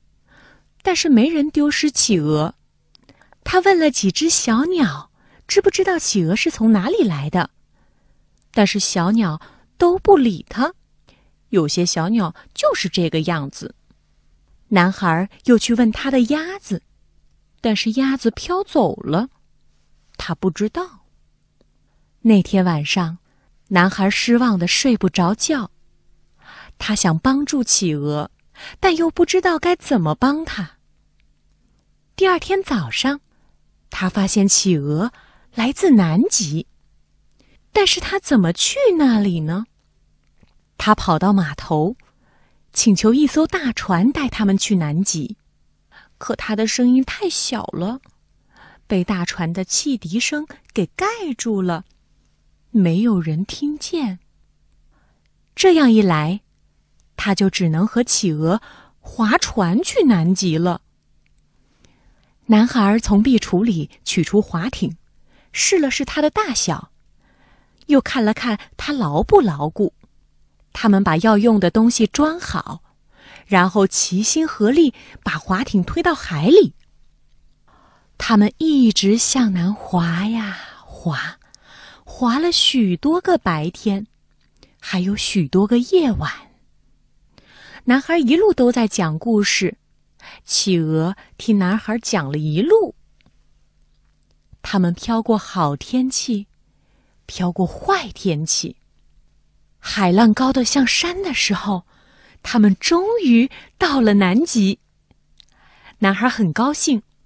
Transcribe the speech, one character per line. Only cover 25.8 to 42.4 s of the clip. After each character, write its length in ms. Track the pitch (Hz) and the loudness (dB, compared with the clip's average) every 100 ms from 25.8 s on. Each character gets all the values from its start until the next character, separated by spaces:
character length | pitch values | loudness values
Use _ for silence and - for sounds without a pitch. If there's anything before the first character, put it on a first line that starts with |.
| _ _ _ _ _ _ - - - - | _ _ _ _ _ _ -20 -20 -20 -10
他 160 | - 208 | -4 0
想 220 | 180 160 | 0 0
帮 260 | - 269 285 | 0 0 -2
助 180 | 285 | -2
企 300 | 233 - 175 | 0 0 0
鹅， 380 | 147 147 147 - _ _ - - - | -2 -4 -4 -6 _ _ -20 -20 0
但 160 | 381 330 | 0 2
又 140 | 330 | 0
不 120 | - | 0
知 160 | 339 370 | 0 2
道 200 | 359 320 | 0 0
该 160 | 349 359 | 0 -2
怎 260 | - 254 | 0 0
么 140 | 156 151 | 0 0
帮 280 | 262 294 | 0 -2
他。 340 | 320 - 165 _ _ _ _ _ _ _ _ _ _ _ _ _ _ - | -6 -10 -12 _ _ _ _ _ _ _ _ _ _ _ _ _ _ 0
第 120 | 381 | 2
二 120 | 349 | 2
天 220 | - 392 | 0 -2
早 260 | 381 240 120 | -2 -4 -4
上， 320 | - 262 285 _ _ _ _ _ _ - | -2 -2 -4 _ _ _ _ _ _ -16
他 180 | - 185 | -6 -4
发 160 | - 185 | -2 0
现 220 | 208 196 | 2 2
企 280 | - 196 160 | 2 2 0
鹅 380 | 143 151 233 - _ _ _ | 0 -2 -2 -6 _ _ _
来 180 | - 240 | -4 -4
自 200 | - 381 | 2 4
南 320 | 226 170 170 | 6 6 2
极， 420 | 359 - 160 156 - _ _ _ _ _ _ _ _ _ _ | 2 0 -2 -6 -8 _ _ _ _ _ _ _ _ _ _
但 140 | 427 381 | 0 2
是 140 | - | 0
他 200 | - 392 | -4 -6
怎 200 | - 254 | 2 2
么 120 | 170 | 2
去 260 | - - 539 508 339 | 0 -2 0 2 4
那 220 | 269 220 | 4 2
里 220 | 202 170 | 0 -2
呢？ 260 | 156 180 233 _ _ _ _ _ _ _ _ _ _ - | -2 -4 -8 _ _ _ _ _ _ _ _ _ _ -4
他 180 | - - | 0 0
跑 240 | - 156 | 0 0
到 120 | 185 | 2
码 220 | 196 156 | 2 0
头， 420 | 143 - 156 170 254 _ _ _ _ | -8 -4 -2 -2 -6 _ _ _ _